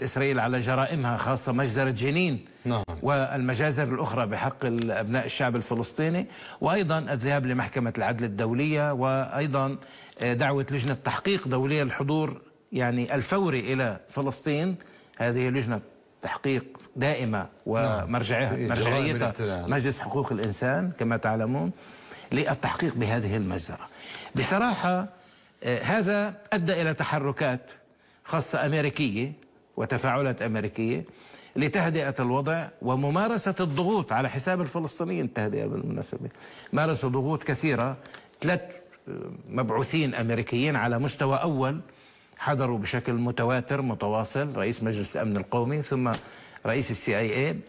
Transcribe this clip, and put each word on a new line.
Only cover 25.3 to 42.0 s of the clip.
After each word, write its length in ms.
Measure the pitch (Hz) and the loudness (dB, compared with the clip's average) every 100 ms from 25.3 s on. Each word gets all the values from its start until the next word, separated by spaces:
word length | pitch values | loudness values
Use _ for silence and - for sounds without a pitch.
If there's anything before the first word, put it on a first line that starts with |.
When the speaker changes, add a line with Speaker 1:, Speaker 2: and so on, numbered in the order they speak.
| - - - | -20 -20 -6
Speaker 1:
آه، 180 | - 120 | -2 0
هذا 580 | - 214 185 208 208 190 - | 2 2 2 2 0 -4 -2
أدى 280 | 208 165 170 | 0 2 2
إلى 120 | 160 | 2
تحركات 760 | 151 156 151 139 135 147 127 - - - _ _ _ | 0 0 0 0 0 0 0 -6 -20 -20 _ _ _
خاصة 420 | - 165 - 131 143 | -2 -2 0 0 2
أمريكية 680 | 151 147 - 139 101 135 156 - - _ - | 2 2 2 0 2 -2 -6 -18 -20 _ -4
وتفاعلات 640 | 113 117 131 127 139 120 | 0 2 2 2 2 0
أمريكية 640 | 113 110 104 - 113 147 - - - - - - | -2 0 -2 0 0 0 -4 -14 -20 -20 -8 0
لتهدئة 600 | 147 208 170 160 139 135 | 2 2 2 2 0 0
الوضع 480 | 123 131 143 165 151 - | 2 2 2 -2 -4 -4
وممارسة 760 | 120 127 143 165 220 233 196 185 | 0 2 2 2 2 2 0 0
الضغوط 520 | 180 143 175 214 - | 0 2 2 2 2
على 180 | 113 135 | 0 0
حساب 320 | 135 185 185 | 0 0 0
الفلسطينيين. 640 | 156 175 156 - 175 175 127 | 0 -2 -4 -4 -2 -2 -2
التهدئة 400 | - 107 107 104 | -2 -2 0 -2
بالمناسبة 640 | 101 - 104 107 - 117 - - - - | -2 -4 -4 -6 -8 -10 -12 -20 -18 -4
مارسوا 360 | 139 160 147 131 | 0 2 2 0
ضغوط 340 | 135 135 156 | 0 0 0
كثيرة. 540 | - 127 160 117 123 131 - - - - | -2 0 2 2 0 -2 -12 -20 -20 -4
ثلاث، 200 | 151 180 - - - - - | 0 0 -4 -16 -20 -18 -12
آه، 40 | 92 90 - - | -10 -10 -12 -6
مبعوثين 680 | 117 117 110 131 160 139 120 | -2 0 0 2 2 2 0
أمريكيين 600 | 113 117 113 120 147 139 | 0 0 0 0 2 2
على 240 | 117 117 | 2 2
مستوى 360 | 139 - 139 135 | 0 0 2 2
أول 440 | 170 139 131 160 - - | 2 2 0 -2 -8 -20